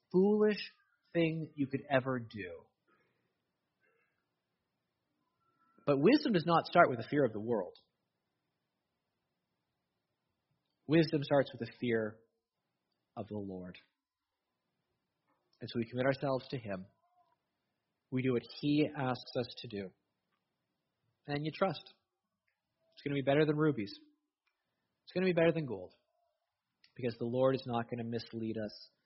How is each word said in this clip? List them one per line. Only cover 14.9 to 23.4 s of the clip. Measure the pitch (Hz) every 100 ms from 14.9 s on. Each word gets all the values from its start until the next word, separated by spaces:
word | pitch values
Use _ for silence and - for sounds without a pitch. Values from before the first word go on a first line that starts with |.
| _ _ _ _ _ _ -
And | 120
so | 120
we |
commit | 113 123 131
ourselves | 131 139 131 -
to | 131
him. | 107 95 95 _ _ _ _ _ _ _ _ _ _ _ -
We | 127
do | 127
what | 120 - -
he | 147 147 147 151
asks | 127 120 - 131
us | 120 -
to | 120
do. | 101 95 _ _ _ _ _ _ _ _ _ _ _ _ _ -
And | 147
you | 156
trust. | - 190 139 - _ _ _ _ _ _ _ _ _ _
It's | -
gonna | 143
be | 143
better | 135 143